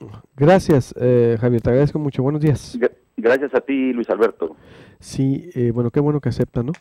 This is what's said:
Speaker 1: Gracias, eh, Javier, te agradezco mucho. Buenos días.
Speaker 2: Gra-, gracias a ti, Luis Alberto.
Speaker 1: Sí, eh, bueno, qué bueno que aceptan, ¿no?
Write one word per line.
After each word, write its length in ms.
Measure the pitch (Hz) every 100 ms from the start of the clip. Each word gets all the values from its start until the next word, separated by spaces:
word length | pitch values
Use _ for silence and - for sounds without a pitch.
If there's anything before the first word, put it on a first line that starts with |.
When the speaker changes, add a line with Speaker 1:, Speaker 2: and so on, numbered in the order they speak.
| 120 110 -
Speaker 1:
Gracias, 600 | - 143 190 - 147 - -
eh, 380 | 123 123 117 113
Javier, 200 | 123 120
te 100 | 110
agradezco 280 | 123 143 156
mucho. 240 | 147 131
Buenos 180 | 131 151
días. 360 | 156 123 - 247
Speaker 2:
Gra-, 120 | - - _ -
gracias 360 | 113 131 139
a 60 | 127
ti, 320 | - 139 131
Luis 160 | 120 110
Alberto. 480 | 101 110 - 82 - - - - -
Speaker 1:
Sí, 520 | - - 135 139 170
eh, 180 | 151 120
bueno, 180 | 117 120
qué 100 | 147
bueno 200 | 147 147
que 100 | 127
aceptan, 360 | 120 123 - 120
¿no? 60 | 170